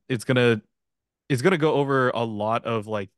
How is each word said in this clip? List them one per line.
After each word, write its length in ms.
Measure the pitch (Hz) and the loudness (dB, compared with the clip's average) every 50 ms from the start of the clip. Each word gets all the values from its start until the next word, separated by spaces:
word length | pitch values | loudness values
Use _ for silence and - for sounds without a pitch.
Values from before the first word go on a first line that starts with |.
| _ - | _ -6
it's 160 | 131 113 - | -6 -4 -2
gonna, 380 | - 131 123 123 120 117 110 - _ _ _ _ _ _ _ _ _ _ _ _ - | 0 2 4 4 4 2 2 -2 _ _ _ _ _ _ _ _ _ _ _ _ -4
it's 140 | 147 117 | -2 0
gonna 160 | 127 185 190 160 | 2 2 2 2
go 160 | 151 156 127 | 2 2 2
over 380 | 139 143 135 139 135 127 123 | 0 0 0 2 2 2 0
a 120 | - 117 117 | 0 -2 -4
lot 400 | 117 107 104 104 107 113 117 - | -4 -4 -4 -2 -2 -2 -2 -2
of, 220 | - 113 110 101 110 | -2 -4 -4 -4 -4
like, 220 | 110 104 101 98 _ | -6 -6 -6 -8 _